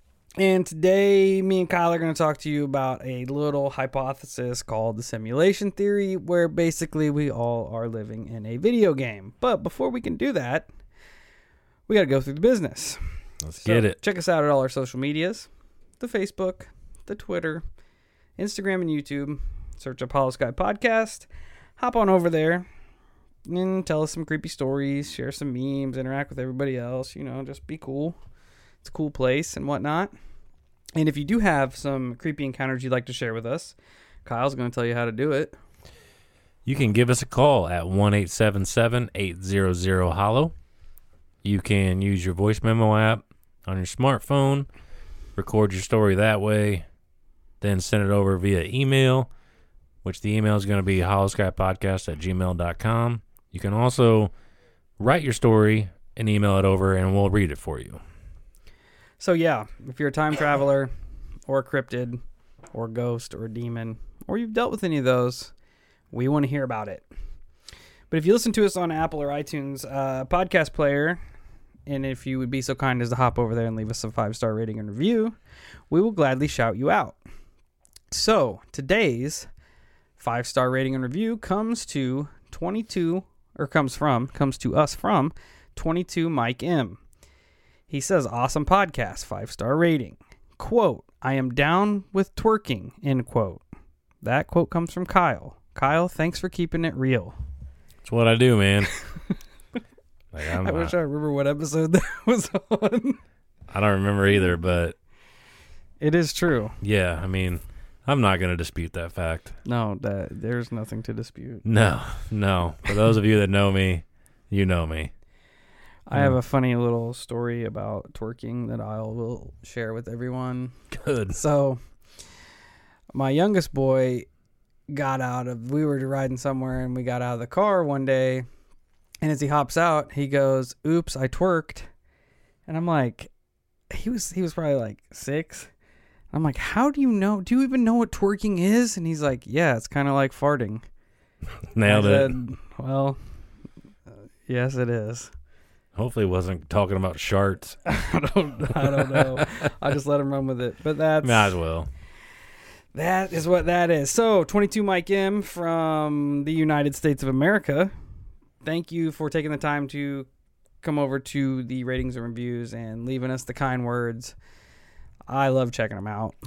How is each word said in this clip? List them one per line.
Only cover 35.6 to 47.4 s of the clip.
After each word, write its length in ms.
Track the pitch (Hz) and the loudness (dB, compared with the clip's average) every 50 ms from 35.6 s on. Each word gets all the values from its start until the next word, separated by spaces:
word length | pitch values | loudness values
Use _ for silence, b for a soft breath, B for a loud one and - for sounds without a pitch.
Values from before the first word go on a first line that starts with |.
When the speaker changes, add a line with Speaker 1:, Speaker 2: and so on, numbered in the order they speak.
| b b b b b b b b b b b b b b b b b b b b - | b b b b b b b b b b b b b b b b b b b b -6
Speaker 2:
You 100 | 123 139 | -4 0
can 180 | 139 131 107 | 0 2 2
give 180 | 101 117 123 120 | 4 4 4 4
us 100 | 127 - | 4 0
a 60 | 127 | 0
call 420 | - - - 143 147 135 104 85 82 | -2 2 4 4 6 6 4 2 0
at 180 | 90 87 82 92 | -2 -4 -2 0
one 260 | 95 98 104 104 104 | 2 4 4 4 4
eight 160 | 104 95 - | 2 0 0
seven 340 | - - 110 104 101 101 92 | 0 2 2 2 2 0 -2
seven, 460 | - - 120 117 117 120 123 120 - - | 0 2 2 2 2 2 0 -2 -4 -4
eight 280 | 101 98 92 85 92 | -4 -4 -4 -6 -6
zero 320 | 95 95 98 98 95 92 90 | -4 0 2 2 4 2 2
zero, 360 | 87 92 95 95 92 90 85 | 0 0 2 2 2 2 2
hollow. 420 | 82 95 101 107 117 135 160 165 - - b b b b b b b b b b b b b - _ _ | 2 0 2 2 2 2 2 0 -2 -10 b b b b b b b b b b b b b -20 _ _
You 180 | - 98 101 92 | -2 0 0 0
can 400 | - - 104 98 95 92 92 95 | 2 2 2 2 2 2 2 0
use 240 | 98 101 98 90 87 | 0 0 0 0 -2
your 100 | 95 87 | -2 -2
voice 280 | 92 101 107 107 - | 0 2 0 0 0
memo 340 | - 113 110 113 113 107 107 | 0 2 2 4 4 4 4
app 280 | 110 110 110 113 107 - _ _ _ _ _ _ _ - | 4 4 4 2 0 -4 _ _ _ _ _ _ _ -10
on 100 | 98 95 | -6 -4
your 80 | 95 90 | -4 -4
smartphone, 800 | - - - 127 139 131 - - - 143 139 135 135 139 139 139 - b b b b b b b b b b b b b | -6 -2 0 0 2 2 0 0 0 2 2 4 4 2 0 -2 -6 b b b b b b b b b b b b b
record 380 | 98 - - 110 107 107 95 | -8 -6 0 2 4 4 4
your 100 | 92 92 | 2 -2
story 320 | 95 - 113 110 107 101 95 | -2 2 2 4 4 4 4
that 260 | 98 107 110 107 98 | 4 4 4 4 2
way, 460 | 101 107 107 107 104 104 98 82 - - - _ _ _ _ _ _ _ - _ | 2 2 2 2 2 2 0 -2 -4 -10 -18 _ _ _ _ _ _ _ -20 _